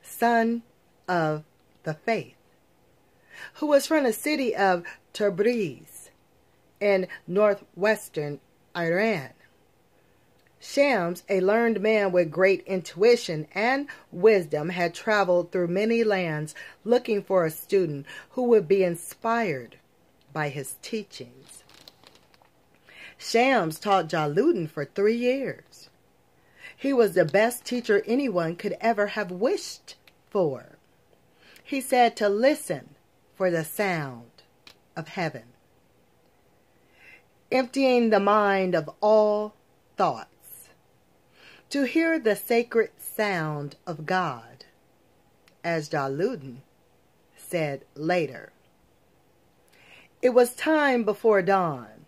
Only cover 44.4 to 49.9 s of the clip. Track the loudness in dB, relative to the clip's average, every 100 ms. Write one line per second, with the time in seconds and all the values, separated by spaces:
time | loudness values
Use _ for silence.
44.4 | -14 -20 -20 _ _ _ _ _ _ _
45.4 | _ _ -4 -4 -4 -4 -4 -2 -2 -4
46.4 | -12 -18 -20 _ _ _ _ _ _ _
47.4 | -6 -4 -2 -6 -12 -8 -2 0 -2 -8
48.4 | -20 _ _ _ _ _ _ _ _ _
49.4 | _ _ _ _ -20